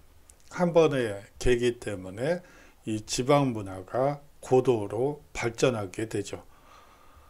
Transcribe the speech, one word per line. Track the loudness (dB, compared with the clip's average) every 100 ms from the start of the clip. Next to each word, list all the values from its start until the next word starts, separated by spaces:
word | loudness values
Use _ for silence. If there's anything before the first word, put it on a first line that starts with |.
| -20 -20 -20 -20 -12
한 | -2 2
번의 | 6 4 4 -2 -4 -12 -2
계기 | 2 4 2 0
때문에 | -6 -10 -10 -6 -4 -4 -6 -20 -20 _ -6
이 | -6
지방 | -4 -2 4 4 4
문화가 | -2 -8 -10 -6 -2 0 -2 -10 -16
고도로 | 2 4 4 2 0 -4 -4 -4 -12
발전하게 | -6 -6 0 0 0 -4 -8 -6
되죠. | -6 -8 -10 -14 -20 -20 -20 -20 -20 -20 -20 -20